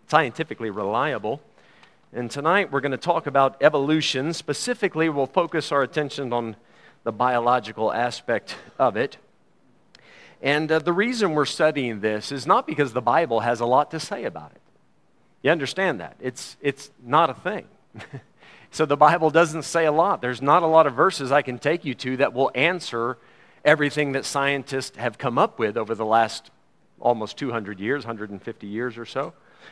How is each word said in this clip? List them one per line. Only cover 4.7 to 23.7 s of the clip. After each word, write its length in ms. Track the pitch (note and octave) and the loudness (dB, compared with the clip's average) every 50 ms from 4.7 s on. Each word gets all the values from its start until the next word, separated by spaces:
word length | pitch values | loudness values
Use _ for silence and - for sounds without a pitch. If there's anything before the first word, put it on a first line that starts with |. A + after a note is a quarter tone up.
| A#3+ - G#3 F3 - D#3+ D#3+ D#3+ | -4 -2 -2 -2 0 0 0 0
we'll 180 | D3 C#3+ C3+ | 0 0 -2
focus 460 | - - F#3 E3+ D#3 F3+ D#3 - - | 0 0 0 0 0 -2 -4 -2 0
our 100 | D#3 C#3 | 0 0
attention 520 | C3 A#2+ - D#3 D3 C3+ - - C#3 A#2+ A#2+ | 0 0 -2 -4 -4 -4 -4 -8 -6 -4 -4
on 220 | A#2+ A#2 A2+ G#2+ - _ _ _ _ - - - _ - | -4 -4 -6 -8 -12 _ _ _ _ -20 -20 -16 _ -6
the 60 | A#2 | -4
biological 800 | A2 G#2 B2 B2+ B2+ A#2+ A#2 A#2+ B2 B2 G2+ G#2+ G#2+ A2 A2 G#2 | -2 0 0 2 2 2 2 2 2 2 0 -4 -4 -2 -2 0
aspect 640 | - A2+ A#2+ A#2+ A#2 - - - A2+ G#2 - - - - - - - - | 0 0 -2 -2 -4 -4 -4 -2 -2 -2 -2 -6 -16 -16 -18 -8 -2 0
of 160 | C3 A#2 F#2+ | 0 2 2
it. 200 | A2 C3+ - - - _ _ _ _ _ _ _ _ _ _ _ _ _ _ _ - - - - - - - - - | 0 -2 -4 -6 -12 _ _ _ _ _ _ _ _ _ _ _ _ _ _ _ -20 -20 -20 -20 -20 -20 -20 -14 -6
And, 300 | - C#3 D3 D3+ D#3+ D3+ | -2 0 0 0 0 0
uh, 80 | D#3+ D#3+ | 0 0
the 120 | C#3+ F3 | 0 0
reason 420 | E3+ F#3 A3 B3 B3+ A3+ G#3 E3+ D#3 | 0 0 0 0 0 0 0 0 2
we're 100 | D#3 C#3 | 0 0
studying 560 | - - - D#3+ D#3 D3 C#3+ B2+ A#2+ A2 G2+ | -2 0 2 2 2 2 0 -2 -4 -4 -2
this 320 | G#2 G#2+ G#2+ G#2 - - | -2 -2 -2 -2 -4 -6
is 160 | C#3 C3 A#2 D#3+ | -8 -4 0 2
not 180 | G3 B3 - | 2 2 2
because 260 | - D3 D3+ D3+ B2 | -2 -2 -2 -2 -2
the 80 | A2 B2 | -2 -2
Bible 380 | A#2 A#2 C3+ E3 E3+ B2 A#2 A2 | 0 2 2 2 2 0 0 0
has 220 | A2+ A#2+ A#2+ A2 | 0 0 0 0
a 40 | A#2+ | 0
lot 280 | A#2+ B2+ C#3 D3 - | 2 2 2 2 0
to 80 | E3 D#3+ | -4 -10
say 240 | - - D3 B2 A#2 | -8 -8 -8 -8 -8
about 260 | A2+ E2 D#2+ D#2 D2 | -8 -10 -10 -16 -20
it. 100 | - - _ _ _ _ _ _ _ _ _ _ _ _ _ _ _ _ | -20 -20 _ _ _ _ _ _ _ _ _ _ _ _ _ _ _ _
You 120 | - C#3 | 0 2
understand 480 | F3 D#3+ C#3 B2+ - F#3 G3 F3+ C3 F2+ | 2 2 0 -4 -4 -2 -2 -2 -2 -4
that? 160 | E2+ - - - | -6 -12 -12 -10
It's, 380 | - B2+ B2 - - - - - | -10 -10 -10 -10 -12 -18 -12 -8
it's 300 | - C#3+ C#3 - - - _ _ | -6 -6 -6 -6 -10 -20 _ _
not 280 | B2+ A#2+ C#3+ D#3+ E3+ C#3 | -6 0 2 2 2 2
a 40 | B2 | -2
thing. 320 | - - F#3 G#3+ F3+ - - _ _ _ _ - | -4 -8 -8 -8 -8 -10 -14 _ _ _ _ -20
<laughs> 240 | A2 - - - C3 - _ _ _ - - - - - _ | -20 -18 -16 -16 -18 -18 _ _ _ -20 -20 -20 -20 -20 _
So 120 | - - D#3 | -2 0 0
the 120 | C#3 C#3+ | 2 4
Bible 340 | C#3 D3 D3+ E3+ F3 D#3+ D#3 | 6 6 6 6 6 4 4
doesn't 320 | D3 E3 E3+ D3+ D#3 D#3+ | 6 6 4 4 2 -6
say 240 | C3+ - - E3+ E3 | -6 -2 0 2 2
a 60 | D#3 | 4
lot. 280 | D3 D#3 F3+ G3+ E3+ - | 4 4 4 2 2 -2
There's 220 | - B2 B2 A2+ | -2 -4 -4 0
not 200 | C3+ C#3+ D#3 F3 E3+ | 2 4 4 6 6
a 20 | |
lot 200 | D#3+ D#3+ D#3+ D#3 | 6 6 6 6
of 80 | C#3+ A#2 | 6 4
verses 380 | B2+ E3 F#3+ - - C#3 B2 | 2 2 2 2 0 -2 2
I 80 | C#3 D3 | 2 2
can 180 | C3 C3 B2 A#2 | 2 0 -4 -4
take 260 | - D3 E3+ F3 - | -2 -2 -2 -2 -4
you 100 | C#3 A#2+ | -6 -6
to 220 | - - C3 C3 B2+ | -6 -6 -4 -2 0
that 160 | C#3 B2+ B2 | 0 0 2
will 160 | B2+ C3+ B2+ - | 2 0 0 2
answer 600 | B2 D3 E3+ F#3 E3+ - - B2 A#2 A#2 B2 B2 - _ - - _ _ _ _ _ - | 2 0 0 0 -2 -6 -6 -4 -4 -4 -4 -6 -8 _ -20 -20 _ _ _ _ _ 2
everything 480 | D3+ | 4